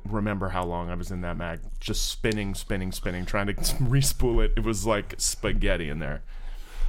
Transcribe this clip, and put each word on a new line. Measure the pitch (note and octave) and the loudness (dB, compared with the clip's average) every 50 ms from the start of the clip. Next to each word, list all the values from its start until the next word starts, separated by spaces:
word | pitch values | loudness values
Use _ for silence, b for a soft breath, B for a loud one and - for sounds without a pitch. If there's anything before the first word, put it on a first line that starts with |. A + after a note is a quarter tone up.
| - | -4
remember | G2 A2 G#2+ G#2 G#2+ G#2 F#2+ F#2+ F#2 | -4 -2 -2 0 0 -2 -2 -2 -2
how | F#2 F#2 F2+ | -2 -2 -2
long | F2 F2 F2 F2 F2 | -2 -2 -4 -4 -4
I | F2 | -4
was | F2+ F2 F2+ | -4 -4 -4
in | F#2+ F2+ | -4 -4
that | F2+ F2 E2+ | -4 -4 -4
mag, | E2+ F2 E2 E2+ E2 - - - - | -4 -4 -6 -6 -8 -8 -8 -8 -6
just | - - A2 - - - | -4 -4 -2 -2 -2 -2
spinning, | - - - A#2 G#2+ G#2+ G2+ G2 G2 | -2 0 0 0 0 0 -2 -2 -4
spinning, | - - - G#2+ F#2+ F#2 F#2 | -4 -4 -2 -2 -2 -2 -2
spinning, | - - - G2 F2+ F2+ F2+ | -4 -4 -4 -4 -2 -2 -2
trying | - - G#2 G2+ | 0 0 0 0
to | G2+ G2 - - - - | 0 0 0 2 2 2
<laughs> | - | 2
re-spool | C3+ A#2+ C3 C#3 C3+ - - - C3+ B2 A#2 A2+ | 4 4 4 4 4 4 4 4 4 4 6 6
it. | A2 G#2+ - | 6 6 4
It | A#2 A2 | 4 2
was | A2+ A2+ G2 G2 | 2 0 0 2
like | A2+ G#2+ G#2 - - - | 2 2 0 0 -4 -4
spaghetti | - - - - - - G#2 F#2+ G2 F#2+ G2 F#2 E2+ E2 C#2+ | -2 -2 -2 -2 0 0 2 2 4 4 4 2 2 0 -2
in | D2+ D#2+ | -2 -4
there, | D2+ C#2 D2+ - - B B B B B B B B B B B B | -4 -4 -4 -6 -6 B B B B B B B B B B B B